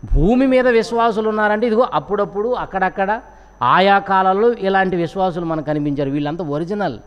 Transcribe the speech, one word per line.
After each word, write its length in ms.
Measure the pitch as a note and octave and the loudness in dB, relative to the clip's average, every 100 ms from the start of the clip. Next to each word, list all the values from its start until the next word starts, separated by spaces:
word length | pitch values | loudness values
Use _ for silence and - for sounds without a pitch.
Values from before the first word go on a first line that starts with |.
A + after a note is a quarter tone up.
| - | 0
భూమి 320 | C#3 E3 B3 C4+ | 2 4 4 4
మీద 220 | B3+ B3+ | 4 4
విశ్వాసులు 600 | A#3 G#3+ A#3 A#3 G#3 A3 | 2 0 0 0 0 -2
ఉన్నారంటే 380 | G#3+ G#3 G#3+ A#3+ | 0 0 0 0
ఇదిగో 220 | G#3+ B3+ | 2 0
అప్పుడప్పుడు 560 | D3+ - G3+ G3+ G3 A3 | -2 -4 -4 -2 -4 -4
అక్కడక్కడ 720 | A#3+ D#3+ F#3+ F#3 F#3+ F#3+ A3 - - - - | -4 -4 -2 -2 -2 -2 -2 -6 -20 -20 -4
ఆయా 360 | B2 D#3+ G3 G3 | 2 4 6 4
కాలాల్లో 540 | G3 F#3+ F#3+ G3 A#3 | 2 2 2 2 2
ఇలాంటి 440 | A3+ F#3+ F#3+ F#3+ F3 | 0 0 0 0 -2
విశ్వాసులు 480 | E3 F#3+ F#3 E3+ | -4 -2 -2 -2
మనకు 220 | E3+ D#3+ D3 | -4 -4 -4
కనిపించారు. 440 | D3+ D3 C#3+ C#3 | -4 -2 -2 -2
వీళ్ళంతా 340 | C#3+ D3 E3+ | -2 -4 -6
ఒరిజినల్. 540 | E3 C#3+ E3+ G#3 F#3 G#2+ | -6 -6 -6 -4 -6 -6